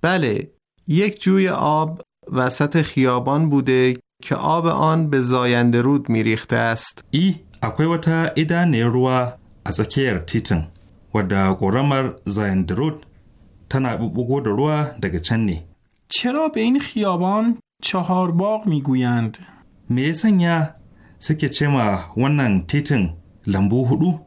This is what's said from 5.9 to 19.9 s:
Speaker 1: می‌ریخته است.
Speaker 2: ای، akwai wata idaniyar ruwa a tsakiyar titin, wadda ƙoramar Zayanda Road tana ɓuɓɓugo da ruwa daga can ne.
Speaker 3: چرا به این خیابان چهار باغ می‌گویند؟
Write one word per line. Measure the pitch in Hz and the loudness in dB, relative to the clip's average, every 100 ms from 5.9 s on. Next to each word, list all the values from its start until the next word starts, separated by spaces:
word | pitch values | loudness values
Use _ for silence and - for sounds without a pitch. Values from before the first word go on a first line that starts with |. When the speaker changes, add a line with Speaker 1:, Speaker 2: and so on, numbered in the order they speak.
| 143 143 | 2 0
Speaker 1:
می‌ریخته | 113 110 110 - 117 | 0 0 -2 -2 -2
است. | 117 113 - - - | 0 -2 -6 -10 -4
Speaker 2:
ای، | 143 185 165 - - | 0 2 0 -6 -8
akwai | 113 - 156 | -8 -2 0
wata | 170 165 165 165 - | 0 0 0 0 -2
idaniyar | 156 170 175 127 117 | 0 2 2 2 2
ruwa | 120 127 127 123 - - - | 2 2 2 -2 -6 -20 -16
a | - | -8
tsakiyar | 98 110 - 135 95 82 | -4 -2 0 0 -2 -2
titin, | 117 104 90 80 - - - - | -4 0 -2 -2 -12 -20 -20 -6
wadda | 110 95 98 95 95 | -4 0 0 0 0
ƙoramar | 98 110 143 135 131 - - | 0 0 0 0 -2 -6 -6
Zayanda | 101 104 95 85 | -4 0 0 -2
Road | 90 151 151 - - - _ - - - | -2 -4 -6 -16 -20 -20 _ -20 -20 -6
tana | 135 131 110 | -4 -2 -4
ɓuɓɓugo | 113 113 120 139 | -4 -4 -2 -2
da | 117 | 0
ruwa | 101 147 151 147 - | 0 0 0 -2 -4
daga | 95 85 82 | -4 -4 -2
can | 113 110 | 0 0
ne. | 82 - _ _ _ _ | -2 -8 _ _ _ _
Speaker 3:
چرا | - 247 277 311 | -4 -2 0 -2
به | 302 | 0
این | 226 269 | 0 0
خیابان | 285 - 202 175 180 208 233 240 _ _ | -2 -4 -2 0 0 0 0 -2 _ _
چهار | - 185 175 185 185 | -4 -4 0 0 2
باغ | 170 196 220 220 | 0 0 0 -2
می‌گویند؟ | 156 139 127 123 120 113 107 - - - _ - | -2 0 0 0 0 -2 -6 -20 -20 -20 _ -4